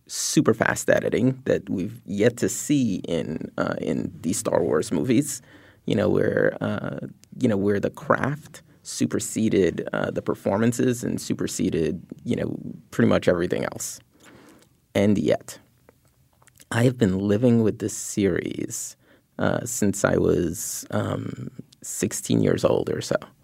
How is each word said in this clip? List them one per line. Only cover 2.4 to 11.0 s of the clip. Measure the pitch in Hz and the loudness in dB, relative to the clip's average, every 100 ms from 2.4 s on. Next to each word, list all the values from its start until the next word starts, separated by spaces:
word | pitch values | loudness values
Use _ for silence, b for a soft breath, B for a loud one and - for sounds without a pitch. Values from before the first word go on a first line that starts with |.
| 104 | -2
see | - - 147 117 90 - | -2 0 2 2 -2 -2
in, | 82 67 - - - | -4 -2 -6 -6 -4
uh, | - - | -2 -2
in | - 65 - - | -2 -2 -4 -6
these | - - | -4 -4
Star | - - | 0 2
Wars | 85 - - | 4 0 0
movies. | 78 120 123 147 - b b b b | -2 2 2 0 -6 b b b b
You | - | -2
know, | 110 98 | 0 2
where, | 98 104 - - - | 2 2 2 2 0
uh, | 104 104 - - 135 - - - | -4 -4 -6 -8 -12 -14 -18 -2
you | 123 | 0
know, | 98 | 2
where | 101 101 | 0 0
the | - | -2
craft | - - - 127 147 - - - _ | -2 0 2 0 -4 -10 -20 -20 _
superseded, | - - - - - 110 110 95 85 - - | -10 -4 -2 -2 -4 -2 2 4 2 0 -4
uh, | 50 98 | -2 -2
the | - | -4
performances | - - 101 98 117 120 127 120 | -4 -2 0 2 2 2 0 0